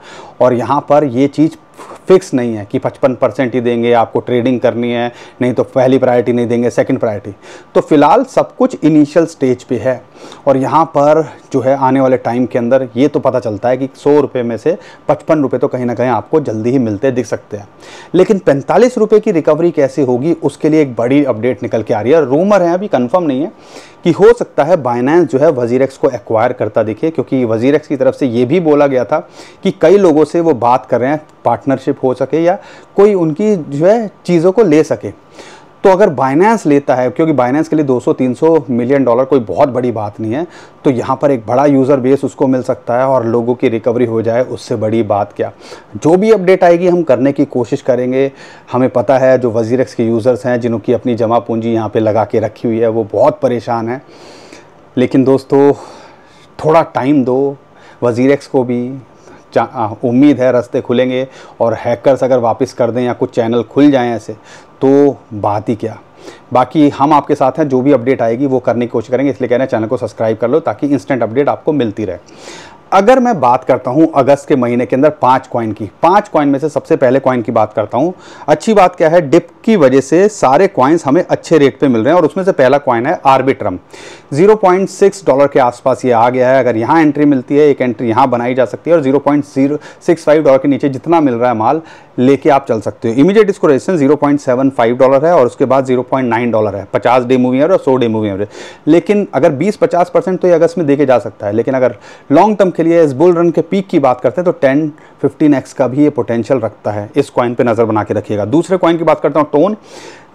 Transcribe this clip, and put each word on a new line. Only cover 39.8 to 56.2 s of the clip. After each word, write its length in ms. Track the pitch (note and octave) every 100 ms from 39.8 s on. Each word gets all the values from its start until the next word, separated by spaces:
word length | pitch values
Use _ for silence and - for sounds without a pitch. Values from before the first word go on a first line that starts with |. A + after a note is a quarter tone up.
| B2
बात 280 | A2 G#2 -
नहीं 140 | A2
है, 140 | B2+ F3 - - -
तो 60 | -
यहाँ 300 | A#2+ C3 C3
पर 100 | D3
एक 140 | C3 G#2+
बड़ा 180 | B2 D3
यूज़र 320 | C3+ C3 C#3
बेस 260 | B2+ C3+
उसको 240 | C3 - C3+
मिल 140 | C3
सकता 360 | B2+ B2 - A#2+
है 80 | C3+
और 200 | C3 A2+
लोगों 300 | A#2 A#2 B2
की 140 | B2+
रिकवरी 360 | A2+ A#2+ A#2 A#2+
हो 160 | A2+
जाए, 220 | A2 A#2
उससे 320 | B2 A2+ - A#2
बड़ी 280 | G#2+ A2+
बात 300 | G#2+ G2+ G#2
क्या। 180 | - G#2+ - - - - G#2
जो 200 | D3 F3+
भी 140 | A3
अपडेट 320 | G#3 F3+ F#3
आएगी 240 | F3 F3 F3+
हम 160 | F3
करने 280 | D#3+ A#2+ C3+
की 140 | C#3+ C#3
कोशिश 360 | B2+ A#2 C#3
करेंगे। 500 | - B2 B2+ C3 C3+ C3+ - - -
हमें 180 | B2 B2+
पता 280 | B2 A#2+ C3
है 200 | C3 B2+
जो 140 | A#2+
वजीरेक्स 420 | A2 A2+ B2 C3
के 140 | - A2+
यूज़र्स 380 | A2+ A#2+ A#2 B2+
हैं, 140 | B2
जिनकी 340 | A#2 A2 A#2
अपनी 220 | A#2 C3 A#2
जमा 240 | A2 A#2
पूंजी 340 | A#2+ A2+ A2+
यहाँ 160 | A2+ G#2+
पे 100 | A2+
लगा 260 | G#2+ G#2+ G#2
के 140 | A#2
रखी 280 | F#2+ - B2
हुई 120 | A2+
है, 80 | A2+
वो 160 | A2+
बहुत 360 | G2+ G#2 C#3 D3+
परेशान 480 | B2+ A#2+ B2 A#2 A2+
हैं। 120 | C3 - - - - - - - - - -
लेकिन 260 | B2+ C#3
दोस्तों, 500 | B2+ C3+ - C#3 C#3+ C3+ - - - -